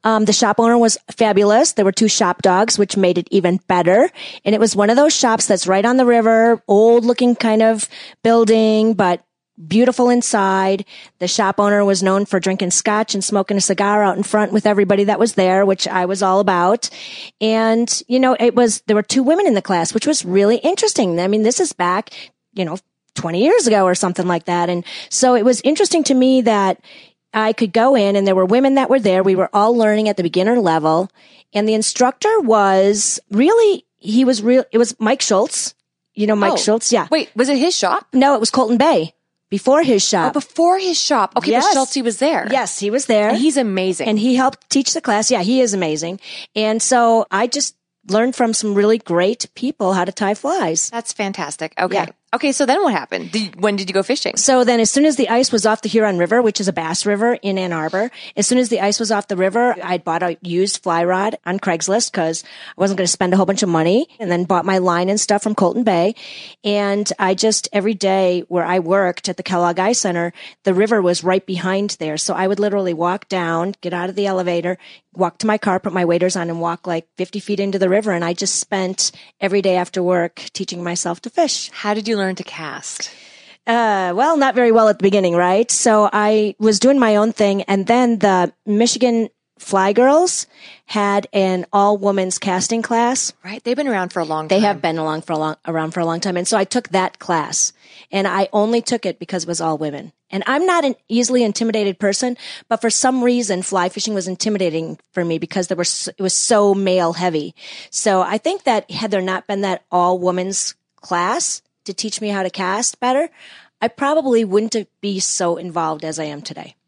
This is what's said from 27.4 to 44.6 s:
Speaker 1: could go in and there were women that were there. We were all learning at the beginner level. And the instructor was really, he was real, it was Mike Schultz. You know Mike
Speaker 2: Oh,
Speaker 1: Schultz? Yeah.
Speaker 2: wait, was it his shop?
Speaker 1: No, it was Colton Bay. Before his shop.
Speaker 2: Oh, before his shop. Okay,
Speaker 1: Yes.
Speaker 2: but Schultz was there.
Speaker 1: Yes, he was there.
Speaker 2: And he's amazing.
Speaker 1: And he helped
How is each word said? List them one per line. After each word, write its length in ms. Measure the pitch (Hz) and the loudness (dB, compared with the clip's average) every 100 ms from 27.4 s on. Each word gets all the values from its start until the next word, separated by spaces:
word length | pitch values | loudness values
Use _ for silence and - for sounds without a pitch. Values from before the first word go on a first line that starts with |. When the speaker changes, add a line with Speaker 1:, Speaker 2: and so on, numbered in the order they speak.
| 220 | -2
Speaker 1:
could 180 | 220 220 | 0 0
go 220 | 226 240 269 | 2 4 4
in 200 | 202 202 | 4 2
and 100 | 196 | 2
there 100 | 190 | 2
were 100 | 185 | 4
women 300 | 233 269 269 | 4 4 2
that 140 | 262 | 2
were 100 | 262 | 2
there. 220 | 208 185 | 2 2
We 120 | 190 190 | 2 2
were 140 | 185 | 2
all 220 | 208 214 240 | 2 2 4
learning 340 | 214 214 214 | 2 2 0
at 80 | 202 | 0
the 60 | |
beginner 360 | 175 165 190 247 | -2 0 2 2
level. 500 | 185 160 156 160 190 _ _ _ _ | 2 2 2 0 -2 _ _ _ _
And 140 | 208 214 | -2 0
the 60 | |
instructor 680 | 220 214 - 247 - 415 453 | 0 -2 0 0 0 0 0
was 800 | 269 220 196 190 196 208 - - _ | 2 4 4 4 4 2 -2 -4 _
really, 540 | 202 285 453 440 381 _ _ | 2 4 4 4 2 _ _
he 280 | - 220 262 | -2 2 4
was 160 | 233 | 2
real, 240 | 214 254 233 | 4 2 2
it 60 | 220 | 0
was 180 | 233 - | 0 0
Mike 220 | 220 269 | 0 0
Schultz. 520 | - 190 240 - - - _ _ _ | 2 0 0 -4 -8 -12 _ _ _
You 140 | - 208 | -4 0
know 80 | 214 | 2
Mike 180 | 202 | 2
Speaker 2:
Oh, 40 | 226 | 0
Speaker 1:
Schultz? 340 | - 220 - | 0 0 2
Yeah. 160 | 220 160 | 0 0
Speaker 2:
wait, 180 | 311 262 - | -2 -2 -2
was 140 | 262 | 0
it 80 | 277 | 2
his 180 | 311 359 | 0 0
shop? 320 | 190 269 - | -2 -2 -2
Speaker 1:
No, 200 | 262 269 269 | 2 4 4
it 40 | |
was 100 | 226 | 2
Colton 260 | - 226 233 | 0 2 2
Bay. 360 | 294 240 160 _ _ _ _ | 4 2 0 _ _ _ _
Before 320 | 202 - 285 | -4 2 2
his 220 | 311 214 - | 4 2 2
shop. 240 | 196 160 294 | 0 0 -2
Speaker 2:
Oh, 40 | |
before 380 | - - 339 381 | -6 0 2 2
his 220 | 381 330 | 0 -2
shop. 340 | - 277 247 - | 0 0 0 -2
Okay, 120 | 180 | 0
Speaker 1:
Yes. 140 | 233 339 | 0 2
Speaker 2:
but 80 | |
Schultz 220 | 302 262 - | 2 0 -2
was 160 | 233 208 | -4 -2
there. 280 | 277 320 - | 0 0 0
Speaker 1:
Yes, 260 | 254 214 - | -2 -2 -4
he 120 | 202 | -2
was 160 | 233 - | -2 0
there. 220 | 214 208 | 2 2
Speaker 2:
And 80 | 220 | 2
he's 200 | 294 277 | 2 2
amazing. 500 | 233 190 185 185 233 | 0 0 -2 -2 0
Speaker 1:
And 120 | 214 | 0
he 160 | 233 247 | 2 2
helped 340 | 262 262 | 2 -2